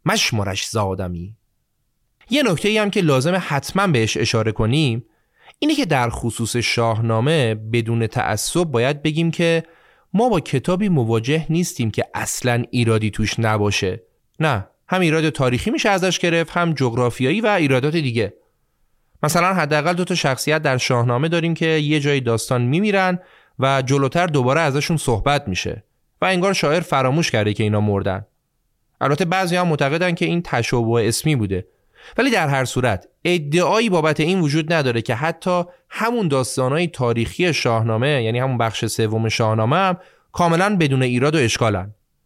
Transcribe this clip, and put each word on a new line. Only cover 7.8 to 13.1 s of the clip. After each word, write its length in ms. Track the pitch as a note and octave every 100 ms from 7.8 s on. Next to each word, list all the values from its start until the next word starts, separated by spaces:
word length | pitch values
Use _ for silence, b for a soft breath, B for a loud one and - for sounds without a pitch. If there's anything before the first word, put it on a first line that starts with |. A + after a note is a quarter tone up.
| A2+ A#2 A2
تعصب 580 | B2+ - G#2+ - E3+
باید 380 | E3 A#2 B2+ D3
بگیم 280 | D#3 D#3 E3
که 320 | D#3+ E3 E3 - b b b b
ما 160 | F#3+ B3
با 120 | F3+
کتابی 480 | - C3 - F#3 G#3
مواجه 580 | D3+ A2+ A2+ A#2 D#3+ D#3
نیستیم 400 | E3 F3 - A2+
که 140 | A#2+ -
اصلاً 500 | - A2+ - B2+ A#2+ -
ایرادی 400 | B2 A2+ A2 G#2+